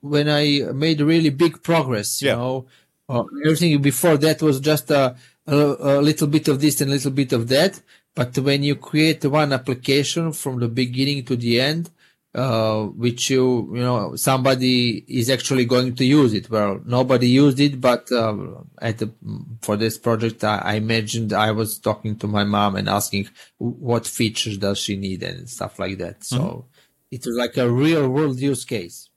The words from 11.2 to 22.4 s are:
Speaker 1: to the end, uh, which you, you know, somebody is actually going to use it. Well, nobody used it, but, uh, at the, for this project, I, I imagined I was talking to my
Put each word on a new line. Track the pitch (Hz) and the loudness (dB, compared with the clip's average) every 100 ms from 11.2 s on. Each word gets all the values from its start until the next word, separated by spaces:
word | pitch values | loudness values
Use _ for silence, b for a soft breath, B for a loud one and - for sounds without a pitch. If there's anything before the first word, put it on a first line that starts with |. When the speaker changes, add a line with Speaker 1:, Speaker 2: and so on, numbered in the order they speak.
Speaker 1:
to | 123 127 | -4 -4
the | 120 117 | 0 2
end, | 135 160 165 _ b b _ | 2 -2 -6 _ b b _
uh, | - 131 113 110 110 | -4 -2 0 0 0
which | 107 - 120 120 - | -4 -2 -4 -2 0
you, | 131 127 123 - | 2 2 0 -2
you | 117 | -4
know, | 123 123 95 82 | -2 0 -2 -2
somebody | - 131 131 131 127 127 120 113 - | 0 2 2 2 2 2 2 -2 -6
is | 127 117 | -4 0
actually | 131 - 131 120 | 0 0 0 2
going | 123 127 123 | 2 0 0
to | |
use | 127 147 131 | 4 6 4
it. | 104 - | 2 -2
Well, | 110 104 98 - | -2 0 -4 -2
nobody | 123 127 127 120 | 0 2 4 4
used | 131 147 131 | 6 6 4
it, | 143 135 | 0 2
but, | 123 120 - | 2 2 0
uh, | 123 113 104 92 87 - - | -2 0 -4 -8 -14 -20 -8
at | 117 110 | -6 -4
the, | 110 - - 107 - 113 | -6 -8 -12 -12 -12 -12
for | - 104 | -4 -2
this | 110 110 | -2 -2
project, | - 113 113 110 | -2 0 -2 -2
I, | 107 104 | -2 -2
I | 95 107 | -2 -2
imagined | 110 113 107 117 110 | 0 -2 -2 -4 -2
I | 101 107 | 0 2
was | 107 110 - | 0 -4 -4
talking | - 104 110 107 | -4 -2 -4 -6
to | 104 | -2
my | 104 | -2